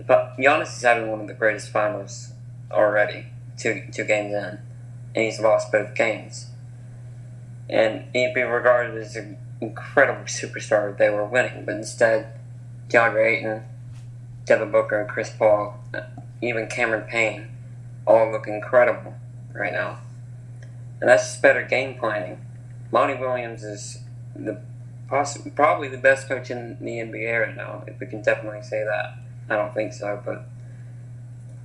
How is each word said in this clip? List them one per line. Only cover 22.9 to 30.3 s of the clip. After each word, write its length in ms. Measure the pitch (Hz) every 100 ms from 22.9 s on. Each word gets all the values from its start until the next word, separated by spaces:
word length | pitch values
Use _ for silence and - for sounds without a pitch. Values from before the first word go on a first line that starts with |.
Monty 220 | 113 -
Williams 500 | 127 127 123 117 110
is 360 | 107 101 - - - - - -
the 240 | - - - - - - -
poss-, 400 | 135 143 - 147 -
probably 320 | 151 175 139
the 100 | 127
best 300 | 135 135 -
coach 220 | 127 120
in 280 | 120 120 117
the 180 | 113 117
N 120 | 113
B 120 | 110
A 160 | 113 117
right 160 | 110 110
now, 300 | 104 104 -
if 100 | -
we 60 | -
can 140 | 107
definitely 420 | 110 110 107 104
say 200 | - 107
that. 360 | 107 104 - - - - -
I 80 | 107
don't 160 | 104
think 180 | 107 107
so, 300 | - 101 101
but 200 | -